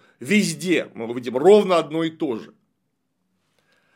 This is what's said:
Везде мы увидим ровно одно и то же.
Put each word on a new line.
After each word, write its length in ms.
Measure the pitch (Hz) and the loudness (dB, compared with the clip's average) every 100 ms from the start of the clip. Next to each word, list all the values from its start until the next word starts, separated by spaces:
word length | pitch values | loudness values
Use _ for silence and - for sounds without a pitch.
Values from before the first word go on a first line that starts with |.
| _ - | _ -10
Везде 680 | 123 208 175 151 180 151 - | 0 2 2 -4 -2 -2 -4
мы 120 | - 113 | -10 -10
увидим 300 | 123 120 123 | -8 -6 2
ровно 440 | 165 208 190 170 | 6 6 4 0
одно 260 | 151 160 165 | -2 -4 -6
и 40 | |
то 280 | 160 156 110 | -4 -6 -6
же. 160 | - - _ _ _ _ _ _ _ _ _ _ _ _ _ | -10 -20 _ _ _ _ _ _ _ _ _ _ _ _ _